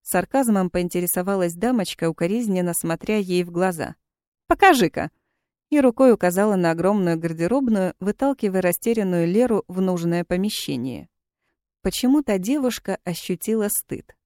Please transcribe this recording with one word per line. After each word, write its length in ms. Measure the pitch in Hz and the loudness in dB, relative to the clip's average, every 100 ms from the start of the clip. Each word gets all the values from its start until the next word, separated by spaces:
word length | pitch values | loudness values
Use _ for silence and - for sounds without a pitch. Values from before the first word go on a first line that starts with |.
Сарказмом 680 | - 180 180 269 247 202 185 | -2 -4 0 0 2 2 2
поинтересовалась 840 | 180 175 175 175 - 180 196 175 | -2 -4 -4 -4 -4 -2 -2 -2
дамочка, 540 | 170 226 247 185 - 165 | -2 -2 0 -2 -4 -4
укоризненно 640 | 160 170 220 233 185 180 | -2 -2 -2 0 0 0
смотря 440 | 170 170 165 - 214 | -2 -4 -6 -2 -2
ей 280 | 190 180 | 0 -2
в 60 | 175 | -2
глаза. 460 | 170 185 170 131 - _ _ _ _ _ | -2 -2 -2 -8 -12 _ _ _ _ _
"Покажи-ка!" 640 | 339 392 285 185 - - _ _ _ _ _ _ | 4 6 6 4 0 -8 _ _ _ _ _ _
И 100 | 302 | 4
рукой 320 | 262 233 262 | 4 6 6
указала 440 | 226 180 180 214 196 | 6 2 2 2 2
на 140 | 170 | 2
огромную 480 | 165 175 208 180 165 | 2 2 2 0 0
гардеробную, 760 | 165 160 170 254 262 214 185 - | -4 -4 -2 0 0 0 0 -4
выталкивая 600 | 190 208 277 277 208 190 | -6 -2 -2 0 -2 0
растерянную 640 | 180 175 - 233 190 175 170 | 0 0 -2 0 0 0 2
Леру 380 | 190 247 208 - | 2 2 0 -2
в 140 | 185 | -4
нужное 420 | 190 180 170 170 | -2 0 -2 -2
помещение. 840 | 175 180 202 - - 135 127 107 - _ _ _ _ _ _ _ | -2 -2 -2 -4 -6 -6 -6 -10 -14 _ _ _ _ _ _ _
Почему-то 540 | 196 - 247 294 285 202 | -6 -2 2 2 2 -2
девушка 600 | 185 294 254 226 - 190 | 0 -2 -2 -4 -8 -8
ощутила 640 | - 170 - 180 - 220 208 | -6 -8 -6 -6 -2 -2 -2
стыд. 480 | - - - - - | -4 -6 -12 -14 -20